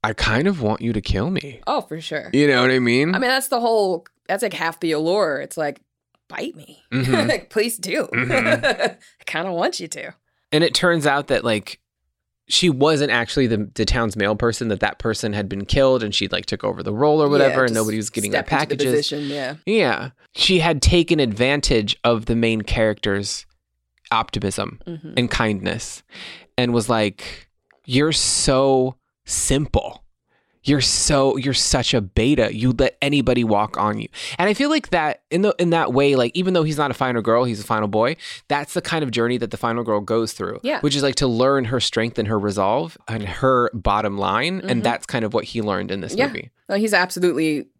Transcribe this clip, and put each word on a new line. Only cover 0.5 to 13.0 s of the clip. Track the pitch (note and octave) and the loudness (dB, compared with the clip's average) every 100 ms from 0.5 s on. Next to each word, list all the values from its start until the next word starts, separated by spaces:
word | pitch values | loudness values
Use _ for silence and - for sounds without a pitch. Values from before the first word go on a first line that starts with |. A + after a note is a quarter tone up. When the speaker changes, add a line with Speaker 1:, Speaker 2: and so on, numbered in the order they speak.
| F3+ | 0
Speaker 1:
want | A2 G#2+ | -2 -2
you | A#2 | -2
to | A2 | -4
kill | - G2 B2 | -2 -2 0
me. | F#3 C#3+ B2+ - | -4 -6 -10 -4
Speaker 2:
Oh, | C#4+ | -4
for | - D#3+ | -4 -12
sure. | D#3 D#3 - | -8 -8 -2
Speaker 1:
You | C3+ D3 | 2 4
know | B2+ | 4
what | B2 | 4
I | B2+ | 2
mean? | A#2+ A#2+ D3+ | 2 2 2
Speaker 2:
I | F#3 | 0
mean, | B3+ | 0
that's | C4 C4 | 0 0
the | B3 | -2
whole, | A#3 A3+ G3 E3+ - _ - | 2 2 2 -2 -8 _ -6
that's, | G3 | -4
like, | A3+ | -4
half | F3+ E3 E3 | -2 -6 -2
the | E3+ | -2
allure. | D3+ D#3+ G3 F3 C#3 | 0 0 0 0 -2
It's | C3+ - | -8 -6
like, | D3 - _ _ _ _ _ | -6 -6 _ _ _ _ _
"Bite | - E3 - | -10 -10 -12
me." | - - _ | -20 -20 _
Speaker 1:
Mm-hmm. | B2+ B2+ | -4 2
Speaker 2:
<laughs> | - B3 | 2 2
Like, | B3 - | -2 -2
"Please | - A#3 - | -2 -2 -4
do." | F#3 D4+ - | -6 -4 -2
Speaker 1:
Mm-hmm. | A#2 B2 C4 - D#4 D4 | -2 0 0 2 0 0
Speaker 2:
<laughs> | - - - - _ | 0 -4 -4 -20 _
"I | - | -10
kinda | - F3+ | -6 -4
want | E3+ F#3+ - | -2 -2 -4
you | E3 | -10
to." | - - - _ _ _ | -10 -12 -16 _ _ _
Speaker 1:
And | D3+ | 2
it | E3 | 2
turns | - F3+ E3+ D3 | 2 2 4 2
out | F3 F#3 | 0 0
that, | C3 | 0
like, | A#2 G#2+ - - _ _ _ _ _ _ _ | 2 -2 -4 -18 _ _ _ _ _ _ _
she | - F3+ | 2 2
wasn't | C3 D3 D#3 | 4 4 4